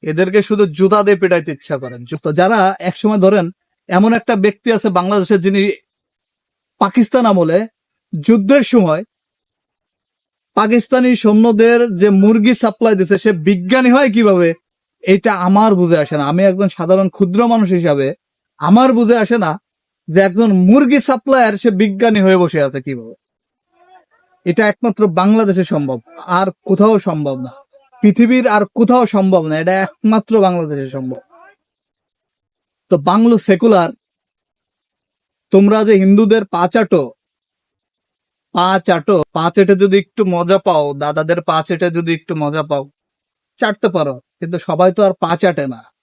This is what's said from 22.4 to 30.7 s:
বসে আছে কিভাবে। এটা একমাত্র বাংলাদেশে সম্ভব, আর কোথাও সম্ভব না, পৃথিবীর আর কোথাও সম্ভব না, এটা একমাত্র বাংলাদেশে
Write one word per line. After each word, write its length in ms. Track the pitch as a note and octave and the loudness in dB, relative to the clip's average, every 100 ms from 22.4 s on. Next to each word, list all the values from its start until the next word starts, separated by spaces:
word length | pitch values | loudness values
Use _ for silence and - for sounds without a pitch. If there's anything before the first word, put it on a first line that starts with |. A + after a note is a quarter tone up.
বসে 160 | F3 D#3+ | 0 -2
আছে 180 | C#3 C3+ | -4 -6
কিভাবে। 340 | C3 B2+ A2+ A#2+ _ _ _ _ _ F4+ F4+ F#4 _ _ _ _ F#3 | -10 -12 -14 -20 _ _ _ _ _ _ _ _ _ _ _ _ -4
এটা 180 | F3 G#3+ | 0 0
একমাত্র 360 | G#3 A#3 G#3 G#3 E3 | -2 -6 -2 -2 0
বাংলাদেশে 460 | F#3 A3 G#3 F#3 F3 | 0 2 0 -2 -2
সম্ভব, 260 | D#3+ C#3+ B2 _ - - F3+ | -4 -6 -8 _ -20 -4 -2
আর 80 | F#3+ - - | -2 -6 -4
কোথাও 300 | F#3+ G#3+ G#3+ | 0 2 2
সম্ভব 360 | F#3 D#3 C#3+ C3 | -2 -6 -6 -8
না, 140 | B2+ - _ _ _ _ | -10 -16 _ _ _ _
পৃথিবীর 420 | G#3 G3 A#3 B3+ B3 G#3 | 0 2 2 2 0 0
আর 80 | G3+ - | -2 -2
কোথাও 280 | A3+ B3 A#3 | 2 2 2
সম্ভব 360 | G3+ F#3+ F#3 D#3+ | 0 2 0 0
না, 80 | D#3 | -4
এটা 160 | E3 F#3+ F#3+ | -2 -2 -4
একমাত্র 480 | _ G#3+ A3 - A3+ | _ 0 0 0 0
বাংলাদেশে 460 | F#3+ F3+ D#3 | 0 -2 -6